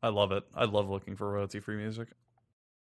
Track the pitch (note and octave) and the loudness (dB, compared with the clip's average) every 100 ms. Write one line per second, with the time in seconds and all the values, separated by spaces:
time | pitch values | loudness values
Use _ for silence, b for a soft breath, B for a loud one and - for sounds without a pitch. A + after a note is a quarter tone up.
0 | A#2 G#2 G2 G2 - - A#2 G#2 G2 G2 | 0 4 4 2 -4 0 2 4 2 -2
1 | - G2 G#2 G2+ G2 G#2 G2+ G#2+ G#2+ A2 | -6 -6 -2 -2 -2 -6 -6 -6 -6 -8
2 | A#2 _ _ _ _ _ _ _ | -10 _ _ _ _ _ _ _